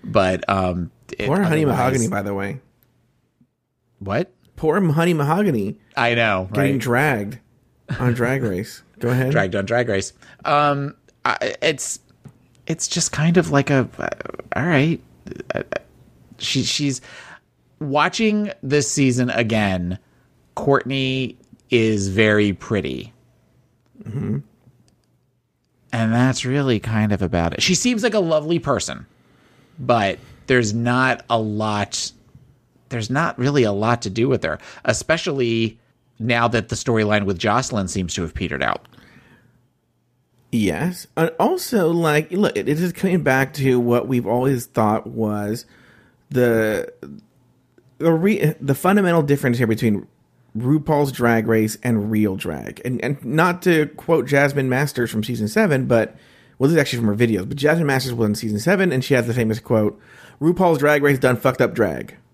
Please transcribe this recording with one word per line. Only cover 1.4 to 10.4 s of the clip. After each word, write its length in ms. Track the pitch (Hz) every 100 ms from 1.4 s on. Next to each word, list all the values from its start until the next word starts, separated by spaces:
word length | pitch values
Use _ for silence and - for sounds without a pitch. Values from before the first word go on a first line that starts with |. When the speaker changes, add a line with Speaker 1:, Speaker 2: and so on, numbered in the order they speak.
Speaker 2:
honey 200 | 180 156
Speaker 1:
otherwise 140 | 147 127
Speaker 2:
mahogany, 300 | 127 131 110
by 140 | 98
the 120 | 101
way. 280 | 98 98 131 _ _ _ _ _ _ _ _ _ _ _ _ _ _
Speaker 1:
What? 320 | 98 110 185 _ _ -
Speaker 2:
Poor 240 | 156 175 180
honey 200 | 147 170
mahogany. 640 | 165 143 175 208 120 98 - _ -
Speaker 1:
I 180 | 120 117
know, 320 | 113 95 92
Speaker 2:
Getting 200 | 110 139
Speaker 1:
right? 80 | 135
Speaker 2:
dragged 580 | 120 120 147 117 104 127 _ _ _ _ - 131
on 140 | 123
Drag 300 | 120 120 135
Race. 380 | 117 90 113 - _ -
Go 100 | 117
ahead. 220 | 127 131
Speaker 1:
Dragged 240 | 139 98 101
on 80 | 98
Drag 240 | 120 120
Race. 240 | 98 - _ - -